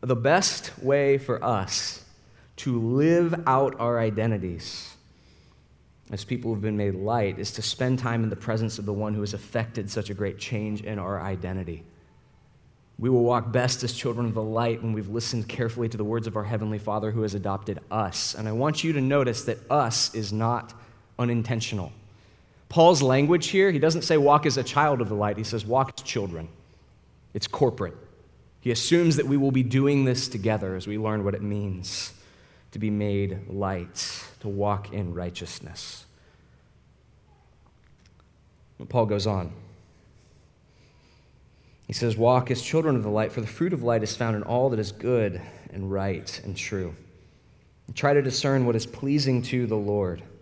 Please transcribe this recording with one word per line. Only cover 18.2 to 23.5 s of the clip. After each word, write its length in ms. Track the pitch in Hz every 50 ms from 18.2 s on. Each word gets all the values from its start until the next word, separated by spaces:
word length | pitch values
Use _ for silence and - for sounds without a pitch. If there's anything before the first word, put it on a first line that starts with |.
| - - -
And 120 | - 110
I 60 | 110 107
want 320 | 117 131 151 151 156 -
you 80 | 160 160
to 80 | 143
notice 440 | 131 131 139 143 135 123 113 - -
that 140 | - 113 110 - -
us 440 | 123 147 139 113 110 - - - -
is 160 | 113 107 95 104
not 400 | 107 113 117 120 113 - - - - - - - - - _ - -
unintentional. 760 | 123 120 120 120 113 117 123 113 113 - - 101 90 76 - - - - - - - - _ _ - _ _ - _ _
Paul's 320 | - 170 165 170 185 143 139
language 460 | 131 127 135 143 147 175 175 156
here, 220 | -